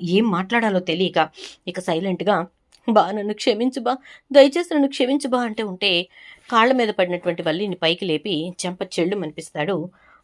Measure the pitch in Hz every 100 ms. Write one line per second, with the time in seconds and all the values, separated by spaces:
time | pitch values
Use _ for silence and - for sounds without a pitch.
0 | 175 190 226 175 185 233 220 190 180 165
1 | 180 180 160 - - - - 175 185 165
2 | 190 180 170 180 180 _ _ _ - 214
3 | 175 208 202 214 - 214 254 247 233 269
4 | - - _ 277 269 339 349 302 277 -
5 | 254 277 269 247 233 214 214 185 202 175
6 | 180 - - - - 233 240 262 220 208
7 | 180 175 180 170 170 160 208 175 165 175
8 | 190 156 214 156 170 175 180 180 190 -
9 | 170 202 156 156 - 156 156 180 180 -
10 | _ _